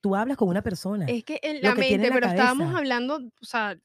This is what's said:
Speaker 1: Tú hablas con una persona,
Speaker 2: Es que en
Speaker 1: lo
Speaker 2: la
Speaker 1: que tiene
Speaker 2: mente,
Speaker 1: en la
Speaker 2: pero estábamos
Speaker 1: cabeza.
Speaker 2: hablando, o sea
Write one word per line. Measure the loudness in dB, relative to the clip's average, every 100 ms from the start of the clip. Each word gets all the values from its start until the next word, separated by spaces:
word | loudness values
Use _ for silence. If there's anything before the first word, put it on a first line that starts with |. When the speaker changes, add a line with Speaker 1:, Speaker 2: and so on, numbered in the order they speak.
Speaker 1:
Tú | 0
hablas | 0 0 0
con | 0
una | 0
persona, | -2 -6 -6 -4 -2
Speaker 2:
Es | -4
que | -6 -8
en | -6 0
Speaker 1:
lo | 2
Speaker 2:
la |
Speaker 1:
que | 2
tiene | 2 4
Speaker 2:
mente, | 4
Speaker 1:
en |
la |
Speaker 2:
pero | 2 2
estábamos | 4 4 4 0
Speaker 1:
cabeza. | 0
Speaker 2:
hablando, | 0 -2 -2 -4
o | -8 _
sea | -8 -4 -4 -8